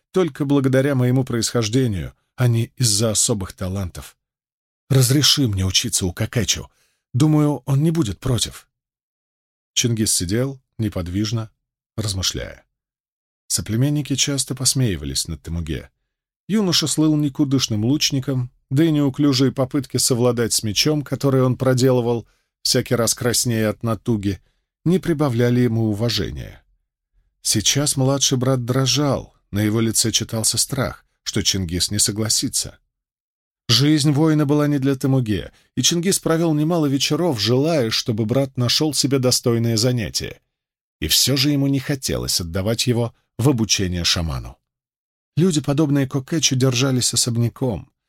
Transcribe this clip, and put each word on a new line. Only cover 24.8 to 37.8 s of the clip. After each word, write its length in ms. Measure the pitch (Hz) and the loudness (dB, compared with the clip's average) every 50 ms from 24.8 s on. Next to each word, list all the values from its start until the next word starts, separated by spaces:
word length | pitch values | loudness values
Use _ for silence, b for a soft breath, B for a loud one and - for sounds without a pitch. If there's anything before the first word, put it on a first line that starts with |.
| - | 0
не 140 | 156 180 180 | 0 0 0
прибавляли 640 | - 170 170 139 156 139 117 117 123 120 123 123 | 2 0 0 0 0 0 2 2 2 2 4 4
ему 240 | 123 120 113 113 113 | 2 2 2 0 0
уважения. 800 | 110 104 98 113 120 110 104 87 64 65 67 57 50 95 - _ _ _ _ _ _ _ _ _ _ _ _ _ _ _ _ - | 0 0 0 -2 -2 -2 -2 -4 -4 -6 -10 -12 -14 -16 -20 _ _ _ _ _ _ _ _ _ _ _ _ _ _ _ _ -4
Сейчас 540 | - - 113 95 - - 139 147 143 - | -2 -2 0 0 0 0 0 0 0 0
младший 420 | 139 131 131 139 139 139 - 139 127 | 0 2 2 2 2 0 0 0 0
брат 260 | 123 131 135 127 120 | 0 0 0 0 0
дрожал, 680 | 117 123 135 135 131 - 135 147 143 123 - - - _ _ _ - | -2 0 0 0 0 0 0 2 0 0 -2 -4 -8 _ _ _ -6
на 100 | - 101 | -2 0
его 200 | 107 107 104 117 | 0 2 2 2
лице 300 | 113 113 104 - - 113 104 | 0 0 0 0 0 0 0
читался 460 | - 110 - - 113 110 - - 113 | -2 -2 -2 -6 -4 -2 -2 0 -2
страх, 460 | - - - 135 120 - - - _ _ _ _ - | -2 -2 0 0 0 0 -2 -10 _ _ _ _ -12
что 200 | - - 107 95 | -6 -4 -2 0
Чингис 480 | - - 98 95 82 87 87 - - | 0 0 0 -2 -2 -2 -2 -2 -2
не 80 | 104 104 | 0 0
согласится. 800 | - - 101 104 110 110 - - - 117 - - - - - _ _ _ _ _ _ _ _ _ _ _ _ _ _ _ _ _ _ - | 0 0 0 -2 -2 0 0 0 -2 -2 -4 -4 -6 -6 -10 _ _ _ _ _ _ _ _ _ _ _ _ _ _ _ _ _ _ 0
Жизнь 440 | 120 117 139 147 156 151 131 151 143 | 2 2 4 4 2 4 4 2 2
воина 320 | 139 160 160 156 151 151 | 4 4 2 4 2 2
была 220 | 135 147 151 147 | 2 2 2 2
не 120 | 147 147 143 | 2 0 0
для 160 | 131 139 139 | 0 0 -2
Темуге, 580 | 135 - 135 135 135 123 110 104 87 - - b b b b b | 0 0 0 2 2 2 0 -2 -4 -4 -8 b b b b b
и 80 | - 143 | -2 0
Чингис 360 | - 170 175 165 196 180 - | 0 0 0 0 0 -2 0
провел 340 | - 170 165 160 170 165 156 | 0 0 0 2 2 0 2
немало 320 | 151 151 160 175 170 151 | 0 0 0 0 0 0
вечеров, 540 | 143 135 139 139 - 156 151 175 175 139 107 | 0 0 0 0 -2 0 0 0 0 0 0
желая, 500 | 98 107 123 131 139 160 170 147 | 0 0 2 2 2 2 0 0